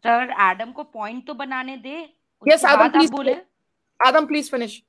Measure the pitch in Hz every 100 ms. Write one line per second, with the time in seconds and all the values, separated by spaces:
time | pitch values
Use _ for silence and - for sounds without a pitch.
0 | 233 233 247 - 196 190 226 254 294 226
1 | 214 240 240 254 277 262 254 269 226 302
2 | 311 _ _ _ - 311 311 277 226 320
3 | 330 269 262 339 - _ _ _ _ _
4 | 254 285 302 302 294 262 233 -